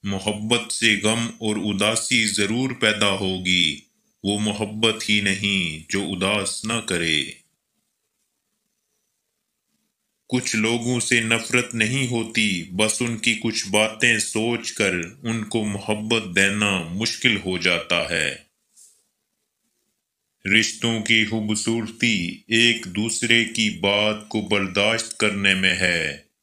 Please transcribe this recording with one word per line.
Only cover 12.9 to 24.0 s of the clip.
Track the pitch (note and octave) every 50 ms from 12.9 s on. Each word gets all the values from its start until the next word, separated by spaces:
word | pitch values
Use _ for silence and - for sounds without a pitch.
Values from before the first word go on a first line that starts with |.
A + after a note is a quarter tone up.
| - -
उनकी | B2+ A#2+ A#2 G#2+ - A#2+ A2+
कुछ | - - A2+ A2+ - -
बातें | G2 F#2+ G#2 G#2+ A2 - - B2 A#2+ A#2 G#2+
सोचकर | G2+ - - A2 A2 A#2 A#2+ A2+ A#2 - - - G#2+ G2 F#2 F2 E2 F2 - - -
उनको | A2+ A2+ A2+ G#2+ - - A2+ G#2+
मोहब्बत | G#2 G2+ G2 - - G#2+ G#2 G#2+ A2 A#2 A2+ G#2
देना | F#2 F2 F#2+ G2 G2 G2+ G#2 G#2 G2+ G2 F#2
मुश्किल | E2 E2 F2 G2 A2 A2+ - - - B2+ A2
हो | F#2+ E2 F#2 F#2
जाता | F2 E2 F#2 F2 E2 - - F2 E2+ D#2 - F2
है। | D#2+ D2+ C2+ C2+ - - _ _ _ _ _ _ - - - _ _ _ _ _ _ _ _ _ _ _ _ _ _ _ _ _ _ _ _ _ _ _ _ _ _ _ _ _ _ _
रिश्तों | G2 G2+ A2+ G#2+ - - - - A#2 A2+ A2+
की | G#2+ - A#2 A2 A2
खूबसूरती | G#2+ A2+ A2+ G#2+ G#2 G#2+ G#2 - A2+ A2+ A#2 A2 G#2 - - - A#2 A2 F#2+ F2 E2+ F2 - _ -
एक | A2+ A2+ A#2 A#2+ A2+ A2 -
दूसरे | F#2 F2 G2+ G#2+ A2+ A2 - - A2+ A#2 A#2 A2+
की | - - - A2 G#2
बात | - E2+ F2+ G2 G2+ G#2